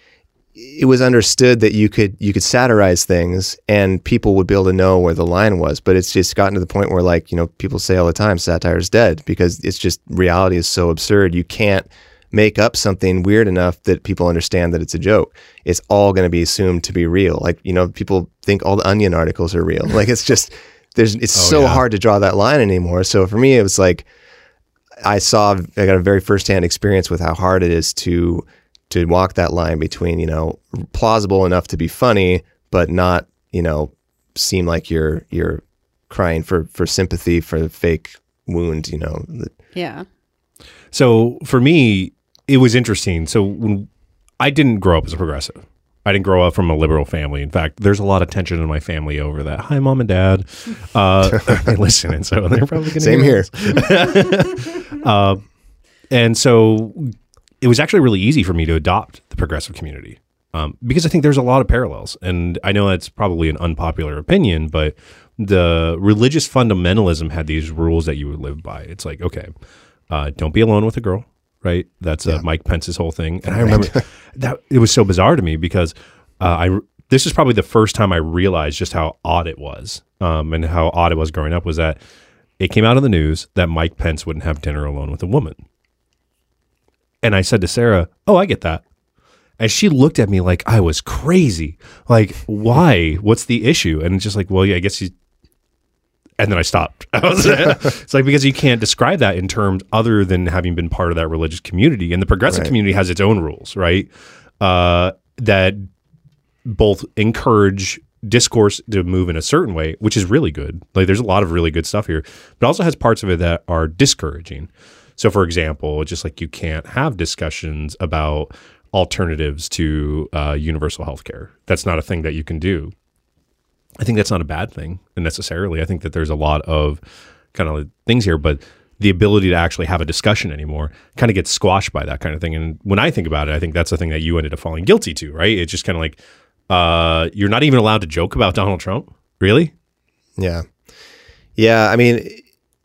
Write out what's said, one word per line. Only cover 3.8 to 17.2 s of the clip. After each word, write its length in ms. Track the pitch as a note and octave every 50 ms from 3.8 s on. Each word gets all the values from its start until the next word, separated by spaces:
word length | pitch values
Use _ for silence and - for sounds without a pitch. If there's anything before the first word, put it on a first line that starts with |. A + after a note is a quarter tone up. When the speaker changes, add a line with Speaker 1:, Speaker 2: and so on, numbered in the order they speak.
| G2 F#2+ F#2+ F2+ -
Speaker 1:
people 320 | - B2 A#2 - G#2+ G2
would 100 | F#2+ F#2
be 80 | F#2 G2
able 100 | G2 F#2+
to 80 | F#2+ F#2
know 260 | F#2+ F#2 F#2+ F#2+ F#2
where 160 | F2+ F2 E2
the 120 | D#2+ E2+
line 320 | E2+ F2 F2+ G#2 A2 G2+ F2
was. 200 | D#2+ D2 D2 -
But 140 | - - F#2
it's 160 | F#2 F2+ - -
just 220 | F#2+ F#2 - -
gotten 200 | - G2 G2 G2
to 60 | F#2+
the 60 | F2+
point 240 | F2+ - G2+ G2+ F#2+
where, 120 | - F2+ F2+
like, 280 | F2+ E2+ E2+ E2 -
you 60 | -
know, 100 | E2+ E2+
people 320 | E2 _ - - F#2+ - G2+
say 180 | - - F#2+ F#2
all 80 | F2
the 60 | E2+ D#2+
time, 240 | - G#2 G#2+ G2 E2+
"Satire's 500 | - - E2+ F2 - F2 E2+ F2 F2 -
dead," 340 | - A2 A#2 G2 D#2+ D#2+ -
because 340 | - F2 - F2 F2 E2+ E2
it's 180 | - F2 F#2 -
just, 220 | - F2+ E2+ - _ -
reality 480 | - F2 F#2 F2+ E2+ F2+ F#2+ F#2 F#2
is 100 | F2 E2
so 220 | - - - F2 E2+
absurd. 460 | E2 D#2 - - G#2 G2+ G2 F#2 E2+
You 100 | F2 F2
can't 420 | - - - A2 G#2 G2 F#2+ - _ _ - _ _ _ _ _ _ -
make 260 | G#2+ G#2+ G#2+ G2+ -
up 160 | G#2 A#2+ -
something 480 | - - G#2+ F#2+ F#2 - F#2 F#2 F#2 F2+
weird 240 | G2 G#2 A2 A2+ G2+
enough 340 | F2+ F2+ F2 F2+ F2 - -
that 180 | - F#2 - -
people 260 | - F#2+ - F2 F2
understand 440 | E2+ E2 E2 - - F#2 F2 E2+ F2
that 80 | E2 F2
it's 120 | - -
a 40 | E2+
joke. 380 | E2 F#2+ G#2+ G2 D#2 - _ - - - _ _ -
It's 140 | F2 F2+ - - -
all 240 | G2+ G2+ G2+ G2+ F#2+
gonna 140 | F#2+ F#2 F2
be 120 | F2 E2+ E2+
assumed 420 | E2+ - - F#2+ F#2 F2+ E2+ E2
to 80 | - F#2
be 140 | F#2 E2+
real. 320 | E2 E2+ F#2+